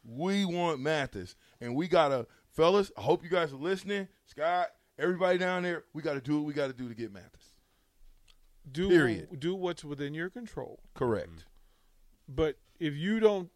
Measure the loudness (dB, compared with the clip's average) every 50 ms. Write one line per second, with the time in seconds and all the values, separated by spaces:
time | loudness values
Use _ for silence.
0 | _ -14 -8 -4 -2 0 0 0 0 0 0 0 0 0 0 0 0 0 0 0
1 | -2 -4 -6 -10 -10 -10 -14 _ _ _ _ _ -8 -4 -2 -2 0 4 6 6
2 | 6 6 2 0 -2 -6 -14 _ _ _ _ 4 4 6 6 4 2 0 -6 -6
3 | 2 2 2 2 2 -2 0 0 0 -2 -4 -8 -4 -4 -4 -4 -4 -6 -6 -6
4 | -6 -8 _ _ _ _ -8 -2 -2 0 0 0 -2 -2 _ _ _ _ _ -2
5 | 0 0 0 2 2 2 2 2 2 0 -2 -2 -2 -2 -4 -6 -8 _ _ -6
6 | -4 -4 -4 -4 -2 0 0 0 0 -2 -2 -2 -2 -2 -4 -8 -10 -10 -8 -8
7 | -10 -10 -10 -16 -20 -20 _ -20 -20 -20 _ _ _ _ _ _ _ _ _ _
8 | -20 -20 -20 _ _ _ -20 _ _ -20 -20 -20 -20 -10 -4 -2 4 8 8 8
9 | 8 6 2 0 -4 -10 -12 -6 -4 -4 -4 -2 -2 -4 -4 -6 -8 -12 -8 -6
10 | -6 -6 -6 -6 -8 -8 -10 -12 -16 -12 -10 -12 -12 -12 -14 -20 -20 -20 -4 -2
11 | 2 2 2 0 -2 -8 -14 -18 -20 -20 -20 -20 -20 _ _ _ _ _ _ _
12 | -20 -20 -20 _ _ -10 -2 -2 -2 -2 -2 _ _ _ _ _ -4 -4 -2 -2
13 | 0 0 2 6 6 6 6 4 -4 -8 _